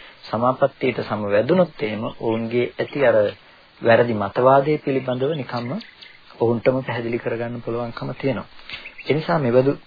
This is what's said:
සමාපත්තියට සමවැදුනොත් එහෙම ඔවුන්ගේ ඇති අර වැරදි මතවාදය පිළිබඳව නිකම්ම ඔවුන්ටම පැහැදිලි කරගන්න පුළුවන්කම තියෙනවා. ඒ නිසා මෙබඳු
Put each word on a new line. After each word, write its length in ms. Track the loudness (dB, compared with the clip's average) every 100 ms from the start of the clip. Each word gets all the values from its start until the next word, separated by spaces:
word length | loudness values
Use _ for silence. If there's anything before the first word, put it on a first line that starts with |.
| -20 -20
සමාපත්තියට 800 | -8 -2 0 2 0 0 -4 -2
සමවැදුනොත් 760 | -4 -4 0 2 4 2 2 -2
එහෙම 240 | -6 -4
ඔවුන්ගේ 640 | -8 -6 -2 -2 -2 -2 -2
ඇති 340 | -4 -6 0 4
අර 120 | 4 2 -2 -16 _ _ -4
වැරදි 320 | 4 4 4
මතවාදය 640 | 0 -4 2 4 6 4 0
පිළිබඳව 540 | -2 -4 -2 -2 -2
නිකම්ම 360 | -4 -6 -8 -6 -8 -10 -20 -20 -20 -16
ඔවුන්ටම 460 | -2 0 2 0 0
පැහැදිලි 380 | -2 -6 -4 -4
කරගන්න 420 | -4 -6 -6 -8
පුළුවන්කම 500 | -6 -6 -6 -8 -10
තියෙනවා. 360 | -4 -4 -4 -8 -16 -16 -16 -16 -8
ඒ 140 | -2
නිසා 240 | -2 0 0
මෙබඳු 400 | 2 4 4 0